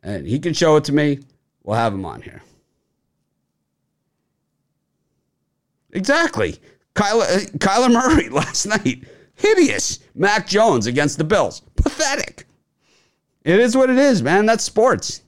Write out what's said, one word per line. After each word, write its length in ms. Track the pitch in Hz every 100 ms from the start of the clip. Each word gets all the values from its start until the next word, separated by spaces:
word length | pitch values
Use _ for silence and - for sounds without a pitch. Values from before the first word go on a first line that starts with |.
and 240 | - 101 71
he 120 | 131
can 140 | 175
show 240 | 151 165 151
it 80 |
to 80 | 151
me, 280 | 143 147 139 - _ _ _
we'll 140 | - 110
have 180 | 117
him 100 | 98
on 180 | 90 55
here. 200 | - - _ _ _ _ _ _ _ _ _ _ _ _ _ _ _ _ _ _ _ _ _ _ _ _ _ _ _ _ _ _ _ _ _ _ _
Exactly. 680 | - 196 294 339 - - - _ _ _
Kyler, 280 | - 202 226
uh, 360 | 202 185 - -
Kyler 340 | 190 202 254
Murray 360 | 233 269 320 113
<laughs> 20 |
last 360 | 135 - - 202
night. 380 | 214 - 123 - - _ _
Hideous. 640 | 415 427 330 104 - - _
Mac 320 | - 196 214 -
Jones 400 | 196 226 135 107
against 300 | 123 147 143
the 80 |
Bills. 380 | 156 202 113 - _ -
Pathetic. 680 | - - 302 277 - - - _ _ _ _ _ _ _ _ _
It 140 | - 185
is 180 | 240 254
what 120 | 262
it 80 | 254
is, 260 | 285 220
man. 220 | 127 185
That's 200 | 214 226
sports. 580 | - - 247 208 - -